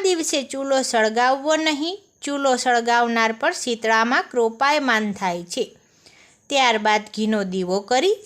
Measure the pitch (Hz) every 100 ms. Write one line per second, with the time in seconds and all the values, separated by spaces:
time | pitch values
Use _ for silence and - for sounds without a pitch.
0 | 381 339 311 302 262 269 277 269 262 233
1 | 214 220 247 269 285 311 320 285 330 403
2 | _ _ 285 285 277 247 254 240 233 233
3 | 240 233 226 226 311 - 254 226 226 220
4 | 233 294 349 247 226 226 269 302 262 220
5 | 214 190 190 175 170 - - - _ _
6 | - - - _ - 277 247 220 214 214
7 | 208 208 214 214 196 185 180 196 196 254
8 | 359 415